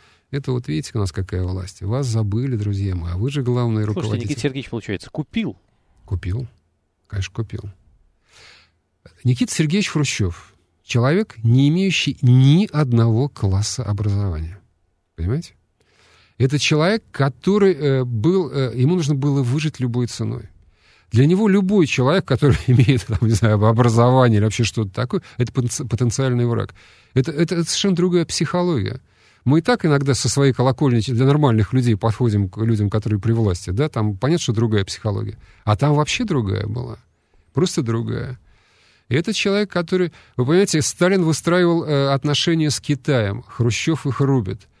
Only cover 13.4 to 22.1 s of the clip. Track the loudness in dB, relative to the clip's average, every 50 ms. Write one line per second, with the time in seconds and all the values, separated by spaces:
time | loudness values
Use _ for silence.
13.4 | -2 0 0 0 -2 -4 -6 -6 -6 -4 -4 -2 -2 -2 -2 -2 -2 -2 -4 -6
14.4 | -8 -10 -12 -16 _ _ _ _ _ _ _ _ _ _ _ -6 -4 -4 -4 -4
15.4 | -6 -10 _ _ _ _ _ _ _ _ _ _ _ _ _ _ _ _ _ -2
16.4 | 0 0 0 0 0 0 2 2 2 2 0 -2 -4 _ -4 -2 -2 -2 -2 _
17.4 | -2 0 2 4 4 4 2 2 0 0 0 0 0 -2 -2 0 0 2 2 2
18.4 | 0 -2 -2 -4 -4 -2 0 0 2 2 2 2 0 0 -2 0 0 0 0 0
19.4 | 0 0 0 -2 -2 -4 -4 -4 -4 -4 -2 -2 -4 -4 -4 -6 -6 -6 -6 -8
20.4 | -12 -16 -20 _ _ _ _ _ _ _ _ _ _ _ 4 4 6 6 4 4
21.4 | 4 4 4 4 2 2 4 2 2 2 2 2 2 2